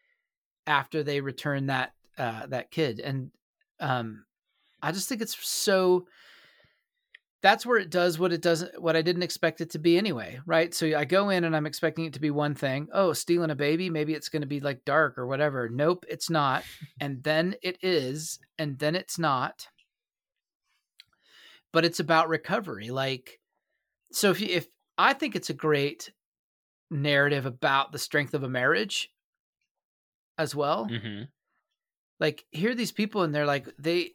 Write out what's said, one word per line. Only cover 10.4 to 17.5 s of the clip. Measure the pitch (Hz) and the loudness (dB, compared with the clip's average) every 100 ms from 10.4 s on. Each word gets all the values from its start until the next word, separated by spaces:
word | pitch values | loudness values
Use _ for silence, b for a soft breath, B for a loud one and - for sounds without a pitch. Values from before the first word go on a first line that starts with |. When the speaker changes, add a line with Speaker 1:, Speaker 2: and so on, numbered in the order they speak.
| 165 | 0
Speaker 1:
right? | 165 170 | 2 2
So | - 160 151 | 0 0 0
I | |
go | 143 185 202 | 2 2 4
in | 185 | 2
and | 170 | 2
I'm | 156 151 | 0 -2
expecting | - 160 156 165 | -2 -2 -2 -6
it | |
to | 135 | -2
be | 151 | -2
one | 143 147 | 0 -2
thing. | 143 139 135 151 | -2 -2 -2 -2
Oh, | 190 185 | 0 2
stealing | 143 - 170 160 | 0 2 2 2
a | |
baby, | 139 143 165 185 | 0 2 2 0
maybe | 156 151 | -2 -2
it's | 151 - | -4 -4
gonna | 156 139 | -6 -4
be, | 143 | -4
like, | 139 127 - | -4 -4 0
dark | 147 147 127 | 2 2 0
or | 123 | -4
whatever. | 135 151 135 117 | 0 0 0 -4
Nope, | 123 156 180 - | 2 2 2 -4
it's | 160 - | -8 -2
not. | 165 139 135 - - | 2 2 0 -4 -14
Speaker 2:
<laughs> | 147 - | -20 -8
Speaker 1:
And | 143 131 | -8 -4
then | 151 156 175 | 0 2 2